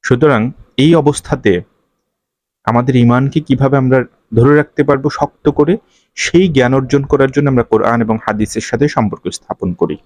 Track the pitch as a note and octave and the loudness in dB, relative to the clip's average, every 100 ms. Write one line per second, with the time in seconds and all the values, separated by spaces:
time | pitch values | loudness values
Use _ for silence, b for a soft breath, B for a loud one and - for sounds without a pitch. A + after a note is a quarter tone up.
0 | - B2 D3+ B2 A#2 - - - D3 E3 | -4 0 2 2 -2 -6 -12 0 2 4
1 | C#3+ C#3+ - C#3+ A2 F2+ - _ _ _ | 2 -2 -6 -4 0 -2 -4 _ _ _
2 | _ _ _ _ _ _ - A#2+ B2 B2+ | _ _ _ _ _ _ -2 0 0 2
3 | A#2+ B2 C#3 D#3 D3+ B2+ C3+ C#3 C3 C3 | 2 2 0 -4 -2 0 0 0 2 0
4 | A#2+ _ _ A2 B2+ D3 D3 - C#3+ C#3 | -2 _ _ 2 4 4 0 -2 0 0
5 | C#3+ - - - D3 C#3+ D3 G#3 - _ | -2 -4 -6 -4 -4 0 0 0 -6 _
6 | _ - - E3+ F#3 C3+ B2 C3 C3 C#3 | _ -8 -2 2 2 2 2 0 0 -2
7 | C#3 C#3 C3+ C#3 C#3+ B2+ A2+ C#3+ - A#2 | 0 0 0 0 0 0 0 0 0 0
8 | A2+ A2 - G#2 G#2 A2+ - A#2 D3 - | -2 -2 -4 -4 -4 -6 -6 -2 -2 0
9 | G#2+ - - - - - F#2+ F2 - D#2 | -4 -4 -10 -10 -12 -8 -6 -4 -4 -6